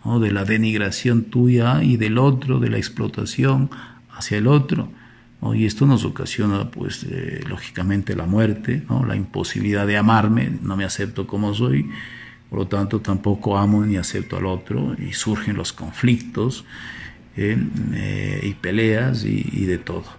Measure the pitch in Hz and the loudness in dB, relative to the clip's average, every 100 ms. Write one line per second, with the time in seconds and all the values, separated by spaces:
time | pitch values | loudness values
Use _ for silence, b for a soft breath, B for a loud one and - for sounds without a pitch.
0 | 113 117 107 98 98 107 110 107 101 98 | 2 2 2 2 2 2 2 2 -2 0
1 | 123 117 113 123 123 123 117 143 156 120 | 2 2 2 4 6 6 4 4 4 4
2 | 107 113 135 131 131 131 120 107 - - | 2 4 4 4 0 0 2 0 -4 -4
3 | - - - - 135 135 135 B B B | -4 -4 -6 0 2 2 0 B B B
4 | - - - 104 110 147 139 165 - B | -20 -12 -4 0 4 4 4 -2 -4 B
5 | B B B - - 110 110 - 139 120 | B B B -8 -2 2 0 4 4 4
6 | - - - - 104 101 113 - 98 - | 2 -4 -8 -2 0 0 -4 -6 -8 -8
7 | 85 87 82 - - 95 - - 90 101 | -8 -8 -8 -8 -8 -10 -10 -4 0 0
8 | 95 95 85 101 113 101 - 131 - 117 | -2 -4 0 2 2 0 -2 -4 0 0
9 | 104 101 95 98 - 104 101 101 101 104 | 0 -2 -4 -4 -4 -2 0 0 0 2
10 | 104 113 107 113 - - 98 98 95 - | 4 6 4 2 0 -4 -4 -4 -4 -4
11 | 104 101 98 101 104 104 123 135 143 B | -6 -6 -6 -2 -2 0 2 2 0 B
12 | B B B B - - 95 101 98 110 | B B B B -10 -6 -2 -2 0 -2
13 | 104 98 104 98 - 98 101 104 107 98 | 0 0 0 0 2 2 4 4 4 0
14 | 87 98 87 92 95 92 - 117 139 - | -2 -6 -6 -4 -4 -4 -4 -4 -2 -4
15 | 92 95 - 107 - 98 90 - 82 - | -6 -4 -2 -2 -2 -4 -6 -8 -12 0
16 | 123 117 - - 120 127 - B B B | 2 2 0 -2 -2 -4 -12 B B B
17 | B B - - 101 117 - - - 101 | B B -14 -4 0 0 -2 -2 -4 -2
18 | 101 101 98 98 101 98 87 101 110 110 | -2 -4 -4 -4 -4 -4 -2 0 2 2
19 | 127 120 104 101 - - 95 87 - 87 | 2 0 0 -2 -2 -2 0 -2 -4 -8
20 | 82 | -8